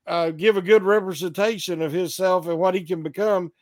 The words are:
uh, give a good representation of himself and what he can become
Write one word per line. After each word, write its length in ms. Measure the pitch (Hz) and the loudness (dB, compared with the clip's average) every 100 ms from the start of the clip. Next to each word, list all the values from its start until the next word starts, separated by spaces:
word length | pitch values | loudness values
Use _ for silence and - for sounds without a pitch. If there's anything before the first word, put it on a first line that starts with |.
| - | -6
uh, 240 | 170 165 | -2 -2
give 260 | 156 214 196 | 2 2 2
a 60 | |
good 200 | 175 214 | 4 4
representation 1000 | 190 208 190 156 180 156 214 208 - 165 | 6 2 0 -6 -6 -2 -2 -2 -6 -4
of 100 | 160 | -2
himself 540 | 170 175 - 185 185 165 | -2 -4 -2 0 0 0
and 120 | 165 | 0
what 160 | 185 | 0
he 80 | 190 | 0
can 200 | 165 170 | -2 -6
become 500 | 156 185 214 196 170 - | -6 -2 0 0 -2 -10